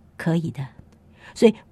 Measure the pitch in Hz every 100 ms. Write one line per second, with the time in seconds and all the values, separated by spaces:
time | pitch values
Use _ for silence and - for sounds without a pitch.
0 | - - 165 165 165 - 135 - - -
1 | - - - - 226 - -